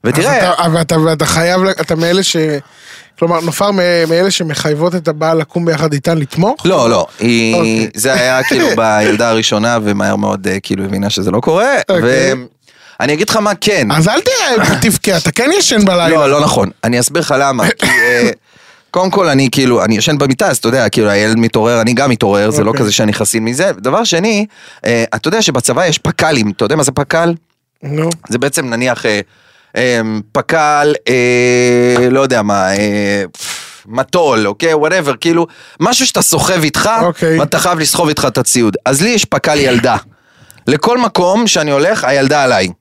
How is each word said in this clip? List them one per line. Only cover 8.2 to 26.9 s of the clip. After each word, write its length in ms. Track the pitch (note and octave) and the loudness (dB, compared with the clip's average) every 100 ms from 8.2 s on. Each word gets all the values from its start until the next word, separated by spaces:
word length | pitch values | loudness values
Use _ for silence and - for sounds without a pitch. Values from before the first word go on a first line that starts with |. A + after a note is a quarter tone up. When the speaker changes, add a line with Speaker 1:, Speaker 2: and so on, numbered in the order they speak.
| B2+ C3 | 2 0
Speaker 1:
כאילו 220 | - C3+ E3 | 0 0 0
Speaker 2:
<laughs> 20 | A2+ | 2
Speaker 1:
בילדה 540 | A2+ G#2+ G#2+ G#2+ A#2 | 2 2 2 2 2
הראשונה, 480 | A2 G#2+ G#2+ A2+ A#2 | 0 0 0 0 0
ומהר 320 | G#2 G2+ G2+ G2+ | 0 -2 0 0
מאוד, 300 | G#2 G2 G2 | -2 -4 -4
אה, 120 | F#2+ | -6
כאילו, 220 | - G2 | -4 -6
הבינה 260 | G2 G2 G2+ | -4 -4 -4
שזה 200 | - F#2+ | -2 -2
לא 100 | G2+ | -2
קורה, 340 | - E3 B3 C4+ - | 0 0 2 0 0
Speaker 2:
אוקיי. 440 | F3+ A#2 C3 C3+ C3 B2 _ _ _ - - | 0 2 2 0 -2 -8 _ _ _ -20 -6
Speaker 1:
ואני 120 | B2+ | -4
אגיד 160 | D3+ - | -2 0
לך 60 | A3 | 0
מה 160 | G#3 G3 | -2 -2
כן. 280 | - G3 A2+ | 0 0 0
Speaker 2:
אז 160 | C#3+ D#3+ | 2 2
אל 120 | C4 | 2
תהיה, 600 | A4 C5 E4+ A3+ - G3 | 0 -2 0 0 0 0
תבכה, 360 | A3 - - F3 | 0 0 -2 -2
אתה 140 | E3 | -2
כן 200 | - C4 G4 | -2 0 0
ישן 260 | - A3+ | 2 2
בלילה. 240 | G3 F3 E3+ | 2 2 2
Speaker 1:
לא, 220 | D#3+ C#3 | 2 2
לא 100 | C#3+ | 2
נכון, 300 | D3 - G2 - | 2 0 -2 -4
אני 160 | A2+ A#2+ | -2 -2
אסביר 220 | B2 D3+ | -2 -4
לך 120 | D#3 C3+ | -2 0
למה, 300 | C#3 B2+ - | 0 0 -2
כי, 180 | - - | 0 0
אה, 440 | - A5+ A#2+ A#2+ - _ _ | 0 0 2 0 -2 _ _
Speaker 2:
<laughs> 300 | - - _ | -20 -20 _
Speaker 1:
קודם 200 | F3 F#3 | -2 0
כל, 180 | G3 F3 | 0 2
אני 200 | C3+ C3+ | 2 2
כאילו, 320 | B2+ C3 A#2+ | 2 2 2
אני 120 | G2 A2 | 2 0
ישן 220 | - D3 | 0 0
במיטה, 280 | C#3 C3 G3 | 0 0 0
אז 80 | C3 | 0
אתה 120 | A#2 | 0
יודע, 200 | C3 A2+ | 2 0
כאילו, 200 | A#2 G#2+ | 2 2
הילד 280 | G2+ G#2+ A2+ | 2 2 2
מתעורר, 420 | A#2 A2+ A2+ A#2+ | 0 2 2 2
אני 120 | A2+ | 0
גם 160 | A#2+ C#3 | 0 0
מתעורר, 400 | A#2 G#2+ G2+ G#2+ | 2 2 2 2
זה 140 | A2 | 0
לא 40 | G#2+ | 0
Speaker 2:
אוקיי. 120 | A2 | 0
Speaker 1:
כזה 100 | G#2+ | 0
שאני 200 | G2+ G#2+ | 0 0
חסין 320 | G#2 - A2+ | 0 -2 -2
מזה. 260 | A2+ B2+ F#3+ G#2 | -2 -2 -2 -2
דבר 260 | G#2+ F3 | -2 0
שני, 420 | A3+ E3 G#3 G#3 G#3+ - - - - | 0 0 0 0 -2 -8 -20 -8 -2
אה, 180 | A#2 A2+ | 0 0
אתה 140 | G#2+ D#3 | -2 -2
יודע 140 | A3 | 0
שבצבא 440 | G#3+ B2+ - - F3 | 0 -2 -2 0 0
יש 120 | D3+ | -2
פק"לים, 520 | - - D#3+ D3 G#2+ G2 | -4 -2 0 0 -2 -2
אתה 80 | |
יודע 120 | G#2+ D#3 | -2 0
מה 60 | |
זה 100 | C#3 | 0